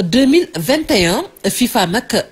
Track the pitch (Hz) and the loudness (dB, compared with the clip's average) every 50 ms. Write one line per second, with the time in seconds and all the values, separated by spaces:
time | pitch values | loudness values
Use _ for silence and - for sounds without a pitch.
0 | 180 165 190 262 269 262 294 349 359 - - - 156 202 285 320 311 - 294 196 | -2 0 2 2 4 4 4 2 2 0 -4 -6 -2 -2 -2 -2 0 0 0 2
1 | 175 165 190 262 370 - - - - 196 - - 247 233 - 226 185 170 185 247 | 2 2 0 -2 -4 -8 -10 -8 -6 -4 -2 -2 -2 0 0 0 0 0 -2 -4
2 | - - - 185 - - | -4 -4 -4 -4 -4 -6